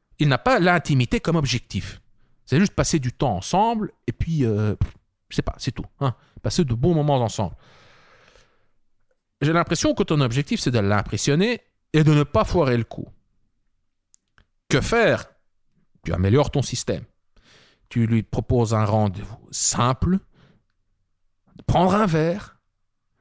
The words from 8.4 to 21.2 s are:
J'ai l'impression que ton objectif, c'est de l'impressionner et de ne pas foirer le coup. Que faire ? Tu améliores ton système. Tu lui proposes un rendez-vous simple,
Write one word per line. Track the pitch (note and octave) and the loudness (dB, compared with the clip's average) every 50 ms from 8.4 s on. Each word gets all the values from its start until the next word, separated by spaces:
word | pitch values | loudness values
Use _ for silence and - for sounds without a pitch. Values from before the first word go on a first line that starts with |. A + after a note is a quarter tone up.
| _ _ _ _ _ _ _ _ _ _ _ _ _ _ _ _ _ _ _ - | _ _ _ _ _ _ _ _ _ _ _ _ _ _ _ _ _ _ _ -2
J'ai | C#3+ D3 | 0 0
l'impression | E3 F3 E3+ - F3 - - D4+ C#4+ | 2 2 0 0 -2 0 0 0 0
que | - G3+ | 0 0
ton | - E3 D3 | 0 2 0
objectif, | C3+ A#2+ A2+ C#3 C#3+ - A#3+ - | 0 0 0 -2 -2 -2 -4 -4
c'est | - C#3 | -2 0
de | A#2+ A#2 | 0 0
l'impressionner | G2+ G2 G#2 G2+ F#2+ - - G#2+ - - C#3+ D#3 F#3+ A#3 A#3+ G#3+ _ _ _ _ _ _ | 2 2 2 0 0 -2 -4 -4 -2 0 2 2 2 0 -2 -4 _ _ _ _ _ _
et | - D#3 D#3 | 0 2 4
de | D3+ D3+ | 6 6
ne | D3 - | 4 2
pas | - - A3 G#3+ | 2 2 0 0
foirer | - - F3+ D#3 C3 B2 A#2+ | 2 2 2 2 2 2 0
le | A2 | -2
coup. | - - - - - - - _ _ _ _ _ _ _ _ _ _ _ _ _ _ _ _ _ _ _ _ _ _ _ _ _ _ _ _ _ - | -4 -8 -14 -14 -14 -16 -20 _ _ _ _ _ _ _ _ _ _ _ _ _ _ _ _ _ _ _ _ _ _ _ _ _ _ _ _ _ -2
Que | - C3+ | -2 0
faire ? | A2 - - A#3 A3+ F3 B2+ - - - _ _ _ _ _ _ _ _ _ _ _ _ _ _ - | 0 2 0 2 4 2 2 0 -2 -8 _ _ _ _ _ _ _ _ _ _ _ _ _ _ -10
Tu | - F2 | -6 -4
améliores | F2 F#2 G2 G#2+ C#3+ C#3+ - | 0 2 2 4 4 2 2
ton | - C#3+ | 0 -2
système. | B2 - - - - - G#2 - - - _ _ _ _ _ - _ _ _ - _ _ _ _ _ - | -2 -2 -4 -8 -4 -4 -6 -6 -6 -14 _ _ _ _ _ -20 _ _ _ -20 _ _ _ _ _ -8
Tu | - A#2+ A#2 G#2+ | -2 -2 0 2
lui | A2+ A2+ G#2 | 2 0 0
proposes | - - - - - - - A#2 G#2+ A2+ | -2 -4 -6 -2 0 0 0 0 2 2
un | G#2+ A2 | 0 0
rendez-vous | G2+ G#2 A2 G#2+ G#2 F#2 G2+ - - - - - - | 2 2 2 2 0 -2 -4 -12 -14 -16 -18 -18 -12
simple, | - - - - - - B2 B2 C3 - - E3 F#3 G3 - _ _ _ _ _ _ _ _ _ _ _ _ _ _ _ _ _ _ _ | -8 -4 -2 -2 0 2 0 0 0 0 0 0 0 -2 -2 _ _ _ _ _ _ _ _ _ _ _ _ _ _ _ _ _ _ _